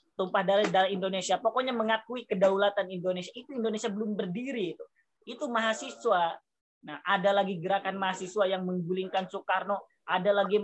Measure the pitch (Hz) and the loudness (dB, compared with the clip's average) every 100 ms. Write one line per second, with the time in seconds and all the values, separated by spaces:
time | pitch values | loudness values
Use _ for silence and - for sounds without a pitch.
0 | _ - 185 196 185 202 202 185 190 196 | _ -6 0 2 4 4 4 4 2 0
1 | 185 190 185 180 226 254 254 233 220 220 | -2 -2 0 0 2 0 0 0 0 0
2 | - 247 - 190 196 196 202 202 185 180 | -2 -8 -4 2 4 4 2 2 -2 -2
3 | 185 180 180 247 254 269 220 214 226 202 | -2 -2 -6 -12 -10 -4 -2 -2 -4 -4
4 | 214 202 190 185 254 247 170 - - _ | -4 -4 -4 -4 -6 -4 -4 -6 -16 _
5 | _ _ - 247 285 233 220 220 269 - | _ _ -14 -8 -4 0 0 -2 -6 -2
6 | 240 180 170 - _ _ _ _ - 147 | 2 2 2 -2 _ _ _ _ -14 -6
7 | 180 196 196 202 196 175 185 196 196 196 | 0 2 4 4 2 -2 0 0 0 -2
8 | 190 185 185 208 190 185 185 180 170 185 | -2 -2 -4 0 2 0 -2 -2 -2 -4
9 | 190 190 185 196 - 190 185 196 - _ | -2 -4 -4 -6 -2 -2 0 -4 -6 _
10 | - 185 196 202 190 208 | -2 0 2 2 4 2